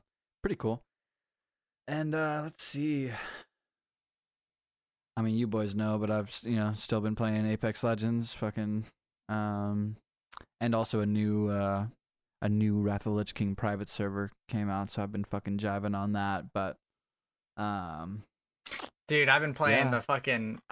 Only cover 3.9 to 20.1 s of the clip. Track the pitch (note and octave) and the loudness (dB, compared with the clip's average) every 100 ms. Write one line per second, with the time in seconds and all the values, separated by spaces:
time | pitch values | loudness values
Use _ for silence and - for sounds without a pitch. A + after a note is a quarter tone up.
3.9 | _ _ _ _ _ _ _ _ _ _ | _ _ _ _ _ _ _ _ _ _
4.9 | _ _ - A2 A2 A#2 A2 G#2 G2+ G#2+ | _ _ -2 2 2 2 0 0 0 0
5.9 | G#2+ G#2 G#2+ G2+ - A#2 A2 G#2+ G#2+ - | 2 2 0 -2 -6 0 2 2 -2 -2
6.9 | A2 G#2+ A2 A2 G#2+ A2 G#2+ A2+ - A#2 | 0 0 0 2 2 2 0 -2 0 0
7.9 | G#2+ A2+ A#2 A#2 - G#2+ A2 G#2+ G#2+ G#2+ | 2 2 0 -2 -4 -4 -2 -2 -2 -4
8.9 | - _ _ - G#2+ G#2+ G2+ G#2 G#2 G#2 | -12 _ _ -6 -2 -2 -2 0 0 -2
9.9 | G#2+ _ _ _ - - - A#2+ A2+ A2 | -4 _ _ _ -20 -20 -2 0 2 2
10.9 | G#2+ G#2 G#2+ G#2+ G#2 G#2 G2+ G2 G2 A2+ | 2 4 4 4 4 2 2 2 0 -2
11.9 | - _ _ _ _ G#2 G#2+ G#2+ G#2 G2+ | -8 _ _ _ _ 2 4 4 4 2
12.9 | G2+ A2 G#2 G#2 - G2+ G2 G#2+ G2+ G#2 | 0 0 0 -2 -2 -2 0 -2 -2 -4
13.9 | - G2+ G2+ G2+ - - A2 G2+ G2 G2 | -4 -2 -2 -4 -8 -6 -2 0 -2 -4
14.9 | - G2+ G#2 G2 G2+ G2+ G2+ G#2 G2+ G#2 | -4 -4 -4 -4 -4 -2 -2 0 -2 -2
15.9 | G2+ G2+ G#2 G2 F#2 F#2 G2+ F#2+ - _ | -2 0 0 0 -2 -4 -4 -4 -6 _
16.9 | _ _ _ _ _ _ - G#2 G2+ F2 | _ _ _ _ _ _ -6 -4 -4 -6
17.9 | D#2 F2 G#2 - _ _ _ - - - | -8 -8 -10 -12 _ _ _ -12 -10 -12
18.9 | - - D3+ C3+ C#3+ D3+ C3+ D3 C3+ C3 | -12 -2 2 6 4 4 2 4 6 4
19.9 | A#2+ - | 2 0